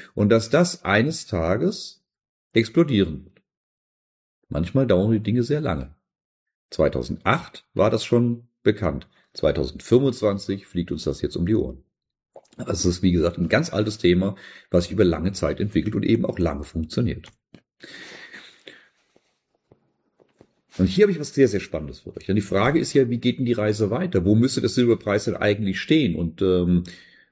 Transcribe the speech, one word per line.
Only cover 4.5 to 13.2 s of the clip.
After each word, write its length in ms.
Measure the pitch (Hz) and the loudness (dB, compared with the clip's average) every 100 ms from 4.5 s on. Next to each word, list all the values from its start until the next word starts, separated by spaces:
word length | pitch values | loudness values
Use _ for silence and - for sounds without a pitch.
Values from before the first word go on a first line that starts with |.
| 76 87 135 127 | -6 -2 0 2
dauern 260 | 90 104 | 2 4
die 80 | 110 | 2
Dinge 220 | 104 120 | 0 0
sehr 180 | 120 151 | 0 -2
lange. 340 | 143 76 64 - _ _ _ _ _ _ _ | -2 -6 -8 -14 _ _ _ _ _ _ _
Zweitausendacht 960 | - 73 67 62 - 95 156 - - - | -2 0 0 -6 -4 -2 -2 -4 -18 -8
war 160 | - 107 | 0 0
das 140 | 113 | 0
schon 440 | - 120 120 117 - _ | 0 0 2 -2 -10 _
bekannt. 460 | 107 104 87 71 - _ _ | 0 0 -2 -4 -8 _ _
Zweitausendfünfundzwanzig 1300 | - 76 73 65 - - 123 135 - 107 98 - 98 - | -2 0 0 -2 -6 2 4 4 0 -2 -2 -4 -8 -6
fliegt 260 | 87 85 | -6 -6
uns 120 | 80 | -6
das 160 | - 76 | -6 -4
jetzt 160 | - - | -6 -4
um 100 | 87 | 0
die 80 | |
Ohren. 280 | 107 - - _ _ _ _ _ - - - | 0 -2 -8 _ _ _ _ _ -20 -20 -12
Das 280 | - - | -8 -2
ist, 180 | 90 87 | -2 0
wie 100 | 92 | 2
gesagt, 260 | 87 | 2